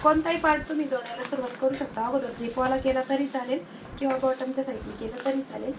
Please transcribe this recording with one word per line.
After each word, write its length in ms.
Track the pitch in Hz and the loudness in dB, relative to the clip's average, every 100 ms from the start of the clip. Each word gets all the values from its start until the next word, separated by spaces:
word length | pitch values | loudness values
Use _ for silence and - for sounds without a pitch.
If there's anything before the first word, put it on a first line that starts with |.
कोणताही 340 | 302 320 330 330 | 8 6 4 2
पार्ट 280 | 330 302 285 | 4 4 2
तुम्ही 160 | 302 285 | -2 0
जोडायला 380 | 254 - 240 | -2 -4 -6
सुरुवात 340 | 247 269 247 240 | -4 -2 -4 0
करू 140 | 262 269 | 0 0
शकता. 300 | 277 - 233 | -4 -2 0
अगोदर 200 | 269 240 - | 0 -2 -4
झिपवाला 380 | 233 - 262 269 | -6 0 2 4
केला 240 | 262 262 262 | 4 2 2
तरी 160 | 269 277 | 0 2
चालेल 320 | 269 247 285 - - - - | -2 0 -2 -2 -14 -14 -4
किंवा 160 | 277 262 | 0 2
बॉटमच्या 420 | 262 254 262 269 | 2 2 -2 -2
साईडने 320 | 262 220 208 208 | -2 -4 -8 -8
केलं 260 | 226 247 269 | -8 -4 0
तरी 160 | 269 | 0
चालेल. 320 | 269 214 226 | -2 -8 -8